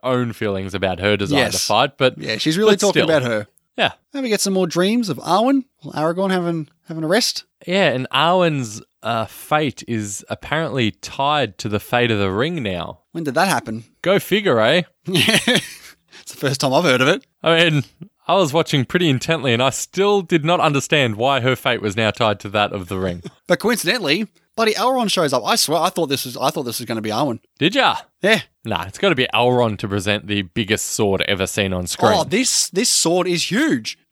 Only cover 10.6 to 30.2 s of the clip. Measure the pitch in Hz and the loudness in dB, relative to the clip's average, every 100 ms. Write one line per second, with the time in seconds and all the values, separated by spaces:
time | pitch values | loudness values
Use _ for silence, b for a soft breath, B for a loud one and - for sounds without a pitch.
10.6 | 156 131 110 - - - 139 151 113 - | -2 0 -2 -2 -8 -4 0 0 -2 -6
11.6 | 107 104 - 123 120 107 98 98 151 175 | -6 -4 0 0 2 2 0 0 -2 -4
12.6 | 107 87 80 - _ 165 143 131 190 139 | -4 -6 -8 -14 _ -8 -4 0 0 0
13.6 | - 110 - _ 170 196 - 208 196 117 | -4 -8 -12 _ 0 0 2 0 2 4
14.6 | 110 170 - _ - 180 165 214 240 226 | 4 2 0 _ -4 0 2 2 2 0
15.6 | - - - - _ B - - 139 135 | -2 -12 -20 -20 _ B -20 -6 -4 -2
16.6 | 135 139 175 123 131 202 - _ 160 165 | 0 2 4 4 2 0 -4 _ 0 4
17.6 | 170 147 - _ - _ - 185 160 160 | 4 2 -2 _ -20 _ 0 2 2 0
18.6 | 156 147 117 - 160 131 - 165 120 117 | 0 0 0 0 2 0 0 -2 2 2
19.6 | 135 - - 175 202 202 170 170 151 175 | 2 -2 -4 0 2 2 2 0 2 2
20.6 | 156 139 - 151 123 104 131 135 127 127 | 2 0 2 2 2 0 0 2 0 0
21.6 | 139 117 104 104 107 - 113 101 104 104 | 0 -2 -2 0 0 2 0 0 -2 0
22.6 | 104 98 90 95 92 87 - - - 175 | 0 -2 -6 -4 -4 -4 -12 -12 -2 0
23.6 | 208 240 - 240 156 170 220 _ _ - | 0 0 -2 -2 0 -2 -2 _ _ -2
24.6 | 220 202 240 262 214 190 151 127 110 220 | 0 0 0 0 0 0 0 0 0 0
25.6 | - 165 180 185 147 139 131 123 131 156 | 0 0 0 0 -2 -2 -6 -4 -2 -2
26.6 | 120 107 120 117 107 107 147 113 _ - | -6 -6 -6 -6 -4 -2 -2 -4 _ -4
27.6 | 165 262 202 - - _ 196 214 - _ | 0 2 0 0 -8 _ 0 0 -2 _
28.6 | 113 87 95 - 196 131 123 110 123 123 | -6 -6 -6 -2 0 2 0 2 2 4
29.6 | 117 101 104 101 92 104 | 2 0 -4 -2 0 -2